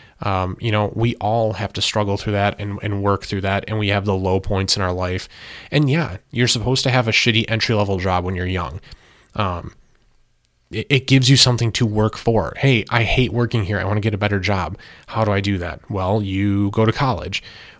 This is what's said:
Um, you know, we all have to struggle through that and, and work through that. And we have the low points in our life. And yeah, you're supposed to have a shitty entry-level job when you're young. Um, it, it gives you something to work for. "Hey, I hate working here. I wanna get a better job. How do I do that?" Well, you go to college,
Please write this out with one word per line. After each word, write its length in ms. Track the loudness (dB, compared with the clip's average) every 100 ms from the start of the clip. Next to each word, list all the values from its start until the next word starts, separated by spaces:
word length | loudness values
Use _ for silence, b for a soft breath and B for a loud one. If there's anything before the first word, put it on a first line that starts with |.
| B _
Um, 320 | -2 -2 -2 -4
you 120 | -2
know, 200 | 0 0 0
we 200 | -2 0
all 380 | -2 0 0
have 200 | -2 -6
to 80 | -4
struggle 340 | -2 0 0 -2
through 180 | 0
that 260 | 0 0 -2
and, 180 | -6 -6
and 180 | -4 -2
work 220 | 0 0
through 180 | -2 -4
that. 220 | -2 -2 -2
And 120 | -2
we 80 | 0
have 180 | 0 0
the 80 |
low 260 | 0 2 0
points 360 | 0 0 0 0
in 60 |
our 100 | 0
life. 340 | -2 -2 -4 -8 B B B B
And 180 | 2 4
yeah, 280 | 2 0 -6 -8
you're 180 | 0 2
supposed 360 | 2 0 0
to 80 | 2
have 160 | 2 2
a 40 |
shitty 340 | 2 2 2 0
entry-level 500 | 0 0 0 2 0
job 260 | 0 0
when 120 | -2 -2
you're 100 | -2
young. 360 | -2 -4 -8 B B B B B
Um, 400 | -4 -4 -4 -8 -16 _ _ _ _ _ _ _ _ _
it, 160 | -8 0
it 160 | 0 4
gives 200 | 4 6
you 100 | 6
something 340 | 6 2 0
to 160 | 0 0
work 300 | 2 0 0
for. 360 | 0 0 -2 0
"Hey, 280 | 2 2 2
I 100 | 0
hate 320 | 2 2 0
working 300 | 0 0 0
here. 160 | 0 -2
I 40 |
wanna 160 | -2 0
get 140 | 0
a 60 | 0
better 200 | 0 0
job. 380 | 0 -2 -2 -8 B B -8
How 160 | -2 0
do 60 |
I 100 | 0
do 160 | 0 -2
that?" 320 | -4 -10 -8
Well, 320 | -4 0 0
you 480 | 0 0 0 2 0
go 160 | 2 2
to 60 |
college, 500 | 2 0 -2 -4 -8 B B B B